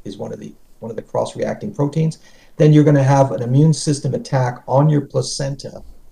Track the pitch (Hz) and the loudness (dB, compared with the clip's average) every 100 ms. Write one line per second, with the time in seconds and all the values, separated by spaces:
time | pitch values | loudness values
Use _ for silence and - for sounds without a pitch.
0 | - - 113 - - - _ - 110 - | -16 -14 -14 -14 -16 -20 _ -16 -12 -12
1 | - 117 117 - 110 110 107 - 143 156 | -8 -6 -6 -6 -8 -6 -10 -4 -4 0
2 | 160 - - - _ - 156 151 147 143 | -2 -4 -18 -20 _ 2 6 6 6 4
3 | 135 139 131 - 120 131 156 151 156 143 | 4 4 2 0 0 4 4 2 -2 -4
4 | 120 135 - 135 104 - - 131 151 147 | -4 -6 -4 -2 -2 -4 -2 2 2 0
5 | 139 135 127 - 139 139 - - - - | -2 -6 -6 -8 -8 -8 -14 -16 -20 -20
6 | - | -20